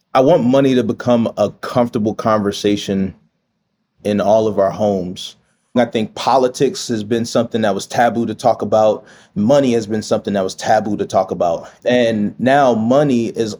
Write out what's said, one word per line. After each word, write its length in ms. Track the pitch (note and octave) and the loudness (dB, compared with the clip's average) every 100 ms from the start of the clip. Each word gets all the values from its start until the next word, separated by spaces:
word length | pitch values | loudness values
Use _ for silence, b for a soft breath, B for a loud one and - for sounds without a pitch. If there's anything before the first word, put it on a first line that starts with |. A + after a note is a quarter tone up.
| _ | _
I 80 | C3 | 2
want 220 | C3+ F3 | 4 4
money 320 | A#2+ C3+ C#3 B2 | 4 2 4 2
to 80 | |
become 480 | A2 A#2 B2 A#2+ A2 - | 0 -2 0 0 0 0
a 120 | - - | -2 -4
comfortable 520 | - C3 A#2+ A#2+ G#2+ | -4 -2 0 0 -2
conversation 1000 | G2+ A#2 G#2+ G2+ G2+ G#2 G2+ - G2 F#2+ - _ _ _ _ _ _ _ _ | -2 0 0 0 -2 0 0 -2 -2 -4 -6 _ _ _ _ _ _ _ _
in 160 | G2+ G#2 | -2 0
all 280 | F#2+ A2 A2 | 2 2 2
of 120 | G2+ | 2
our 120 | F#2+ | 0
homes. 640 | F2 G#2 G2 F2+ - - - _ _ _ B2 | 0 0 0 -4 -10 -14 -18 _ _ _ -2
I 100 | A#2+ | 0
think 300 | A2+ G#2 - | -2 -4 -4
politics 760 | - C3 B2+ - C3+ - - | 0 2 2 0 -2 -2 -6
has 140 | A2+ | -6
been 200 | G#2 A#2 | -2 -4
something 380 | A#2 B2+ A#2 A#2 | -2 -2 -2 -2
that 120 | G#2+ | -2
was 140 | G2 - | -2 -4
taboo 380 | - A#2 A2 A2 | 0 0 0 -6
to 100 | A2 | -2
talk 260 | A#2+ G#2 | -2 0
about. 440 | G#2 A2 G#2+ G2+ B B B - | 0 2 2 0 B B B -4
Money 360 | G#2+ C#3+ C3 | 2 2 2
has 140 | A#2 G#2 | 0 -2
been 140 | A2 | -6
something 320 | G#2 A2 G#2+ | -2 -4 -2
that 100 | G2+ | -2
was 120 | F#2+ - | -4 -4
taboo 420 | - A2 G#2+ G2+ | 0 0 0 -4
to 80 | F#2+ | -2
talk 260 | G2+ F#2+ | -2 -2
about. 380 | F2 E2+ - B B - | -2 -2 -2 B B -2
And 520 | B2 A#2 G#2+ G2+ - | 0 0 0 -4 -2
now 340 | A#2+ C#3+ C3 | 2 4 4
money 540 | A2 A2+ C3+ D3+ A#2+ A2+ | 2 2 2 2 0 -2
is 280 | - A2 G2+ | -4 -6 -4